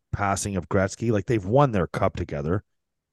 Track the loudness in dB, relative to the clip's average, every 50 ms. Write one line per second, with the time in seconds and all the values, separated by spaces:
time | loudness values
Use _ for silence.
0 | _ _ -6 -2 -2 -2 -2 -2 -2 -4 -4 -4 -2 0 0 2 2 0 -2 -2
1 | -2 0 0 0 0 0 -2 -2 0 2 4 4 4 4 2 0 -2 -2 -2 -2
2 | -2 -2 -2 -4 -6 -6 -6 -4 -2 -2 -2 -2 -4 _ _ _ _ _ _ _
3 | _ _